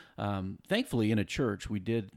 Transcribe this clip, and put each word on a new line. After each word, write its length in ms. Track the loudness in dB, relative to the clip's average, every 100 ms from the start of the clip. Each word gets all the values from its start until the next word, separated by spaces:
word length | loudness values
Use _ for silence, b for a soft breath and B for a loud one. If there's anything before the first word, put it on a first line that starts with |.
| B B
um, 400 | -2 0 -2 -6 -2
thankfully, 440 | 0 0 2 4
in 80 | 4
a 40 | 0
church, 440 | 0 0 0 -4
we 100 | -4
did 300 | -2 -2 -2